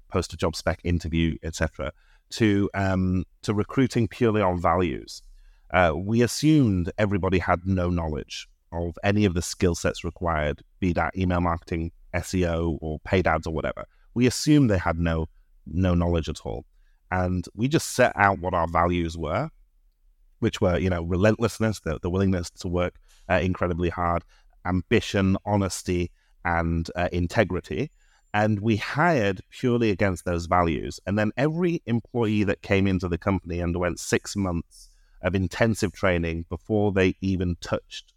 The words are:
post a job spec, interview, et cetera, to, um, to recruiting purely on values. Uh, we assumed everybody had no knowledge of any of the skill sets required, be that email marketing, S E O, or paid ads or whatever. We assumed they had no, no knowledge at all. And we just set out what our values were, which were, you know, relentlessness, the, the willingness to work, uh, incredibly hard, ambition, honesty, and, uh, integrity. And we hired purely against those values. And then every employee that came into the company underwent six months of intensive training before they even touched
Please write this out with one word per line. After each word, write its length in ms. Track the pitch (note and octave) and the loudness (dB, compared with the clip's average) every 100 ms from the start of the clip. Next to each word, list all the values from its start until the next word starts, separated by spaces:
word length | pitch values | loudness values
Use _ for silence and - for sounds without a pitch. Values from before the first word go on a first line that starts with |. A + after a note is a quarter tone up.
| - | -6
post 240 | F#2+ F2 | -4 -4
a 40 | E2+ | -4
job 200 | F2+ D#2+ | -4 -2
spec, 240 | - E2 | -4 -4
interview, 520 | F2 F2 E2 E2 E2 - | -2 -2 0 0 0 -2
et 120 | E2 | -8
cetera, 380 | - E2 - C#2+ - _ _ _ | -4 -6 -4 -10 -10 _ _ _
to, 400 | - A2 G2+ G2 | 0 2 2 0
um, 520 | G2 G2 F#2 F#2 F#2 E2+ _ | -2 0 0 0 0 -4 _
to 100 | - | -4
recruiting 560 | G#2 G#2 - B2+ B2 A2 | -4 -2 0 0 0 -2
purely 320 | - A#2 G#2+ | 0 2 2
on 180 | F#2+ F2 | 2 2
values. 640 | F2 F#2 F2+ A1+ - - - - - _ - | 2 2 0 -4 -10 -18 -20 -20 -20 _ -2
Uh, 200 | F2+ F2 D2+ | 2 4 2
we 240 | G2 A2+ | 0 2
assumed 720 | A#2+ - D3+ D#3 B2 F#2 E2+ - | 2 2 4 6 4 2 0 0
everybody 400 | G#2 G2 F#2 F#2+ | 0 0 2 2
had 220 | F#2 F2 | 2 0
no 240 | F2+ F#2+ F2+ | 0 0 0
knowledge 580 | F2 D#2+ D2 - - - _ _ | 0 -2 -6 -8 -12 -16 _ _
of 260 | E2+ E2+ E2 | -6 -6 -4
any 220 | G2+ G2+ | 0 4
of 80 | G#2 | 4
the 80 | F2 | 2
skill 340 | - - F#2 | -2 0 0
sets 300 | E2+ - - | 2 -2 -4
required, 580 | E2+ - F2 D#2 D2 C#2+ - _ | -8 -6 -2 0 0 -4 -10 _
be 120 | F#2 | 0
that 240 | E2+ E2 - | 0 -2 0
email 240 | F#2 F2+ | 0 0
marketing, 500 | F2 E2 - E2+ E2 - - | 0 -2 -4 -6 -6 -10 -8
S 220 | F2 - | -8 -4
E 120 | F#2 F2 | 0 0
O, 320 | E2 E2+ D#2 | 0 -2 -4
or 160 | D#2+ D2+ | -6 -8
paid 260 | - F#2+ E2+ | -2 0 2
ads 200 | D#2+ E2+ | 0 -2
or 80 | |
whatever. 320 | D#2 C#2 - - _ _ | -4 -6 -8 -12 _ _
We 140 | - B2 | 0 0
assumed 420 | - - D3+ C3 | 2 4 4 6
they 80 | F#2+ | 2
had 220 | E2+ E2 | 0 0
no, 320 | E2+ E2 D#2+ _ _ _ - | 0 0 -4 _ _ _ -8
no 280 | E2 F#2 | 0 2
knowledge 340 | F2 F2 E2+ D#2+ | 4 2 0 -2
at 120 | D2+ | -8
all. 220 | - A1 - _ _ _ - | -8 -10 -12 _ _ _ -6
And 360 | F#2 F#2 F2+ E2+ | -2 0 -2 -4
we 140 | - A#2+ | -4 0
just 240 | D#3 - | 0 0
set 200 | - B2 - | 2 2 4
out 240 | G2+ G2 | 2 2
what 120 | F2 | 0
our 160 | F2+ E2 | 0 2
values 480 | E2+ F2 F2 E2 E2 | 2 2 2 -2 -4
were, 320 | D2+ F2+ D#3 - _ _ _ _ _ _ _ _ | -4 -2 -4 -8 _ _ _ _ _ _ _ _
which 200 | A2 - | -4 0
were, 160 | F#2+ E2+ | 2 2
you 140 | F#2 | 0
know, 120 | F2 | -2
relentlessness, 800 | E2+ F2 G#2 G#2+ A2+ - A2 G2+ | -2 2 2 2 0 0 -2 -2
the, 180 | - D2 | -6 -6
the 80 | F2+ | -2
willingness 400 | F#2 G2 F#2 E2+ | 0 2 0 -4
to 180 | - F#2 | -8 -4
work, 280 | F2 F2 - _ - - | -2 -2 -6 _ -14 -2
uh, 100 | F#2 | 0
incredibly 460 | F#2 F2+ F2+ E2+ F2 | 0 0 -2 0 -2
hard, 360 | F2 E2+ E2+ - _ _ _ F2+ | -2 -2 -2 -4 _ _ _ -4
ambition, 720 | F#2 - A2 - G2+ F#2+ F#2+ G2+ | -4 0 0 0 0 2 2 0
honesty, 640 | G#2 G2 - - F2+ F2 _ _ _ | 0 0 -4 -2 -2 -2 _ _ _
and, 460 | F2 E2+ E2 E2+ E2 - | -2 0 0 -2 -2 -4
uh, 120 | F2 | -2
integrity. 800 | F2 F2 - F#2 F2+ - - C#3+ - _ _ _ | -2 0 0 0 -2 -6 -6 -8 -10 _ _ _
And 260 | G#2 G#2+ G#2+ | 0 2 2
we 160 | G#2+ G2+ | 0 0
hired 640 | - C3+ E3+ D#3 G2+ F#2+ - | -2 0 2 2 2 -2 -8
purely 400 | - B2+ A#2+ A#2 | -4 0 2 2
against 380 | F#2+ G2+ F2 - | 2 0 0 -2
those 180 | F2 | -4
values. 560 | E2+ F2+ E2+ C#2+ G#1 - - | 2 2 4 0 -4 -8 -4
And 120 | G2+ | 0
then 140 | G#2+ - | 0 0
every 420 | C#3+ D#3+ F3+ E3 - | -2 0 -2 -2 -2
employee 580 | A#2 - A#2+ A2 G#2+ | -4 -2 -2 0 2
that 160 | G2+ - | 0 -2
came 260 | - G2 G2 | 0 2 2
into 220 | F#2+ F2+ | 0 0
the 80 | E2+ | -2
company 440 | - F#2+ E2 F2 | 0 -2 -2 -4
underwent 360 | F2 F2 F2 D#2+ | -2 -2 -2 -4
six 380 | - A2 - G2+ | -2 -2 -2 -4
months 540 | G2 E2+ - - - _ _ - | -2 -2 -6 -14 -20 _ _ -8
of 140 | F#2 F#2+ | -2 0
intensive 560 | F#2 - A#2 G#2+ G2+ | -2 0 0 2 -2
training 520 | - G2 F2 E2 E2 E2 | 0 0 2 0 -4 -6
before 420 | F2 - G#2+ G#2 | -10 -2 0 2
they 240 | F#2+ F#2 - | 4 2 2
even 360 | F#2+ F#2 F2+ F2 | -2 0 0 -4
touched 520 | - - - - - | -4 -6 -6 -18 -20